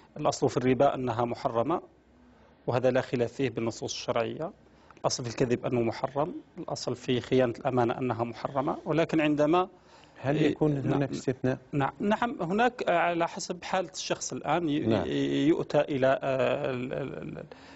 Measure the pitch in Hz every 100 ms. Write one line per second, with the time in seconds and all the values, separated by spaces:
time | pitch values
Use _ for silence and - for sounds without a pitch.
0 | - - 101 - 139 143 127 127 139 135
1 | 127 113 120 123 135 117 120 175 - _
2 | _ _ - - - _ - 120 127 127
3 | - 123 117 - 131 113 117 - 117 -
4 | - 120 113 123 165 - - - - -
5 | 139 - 120 - 131 120 143 123 113 -
6 | 135 139 160 302 - - 160 147 - 120
7 | - 123 - 131 123 113 143 127 117 -
8 | 127 113 120 113 - 139 147 - 190 156
9 | 165 160 151 147 147 175 190 - - -
10 | - - 131 151 151 - 156 143 131 143
11 | 135 - - 131 127 131 - 147 135 -
12 | 202 214 240 277 165 208 240 247 - 170
13 | 170 170 170 - - 180 - 190 175 -
14 | - 170 - 127 - 165 165 147 - 107
15 | 87 143 139 139 139 170 - 147 147 139
16 | 131 139 143 131 123 135 139 127 127 147
17 | 139 - - - - - -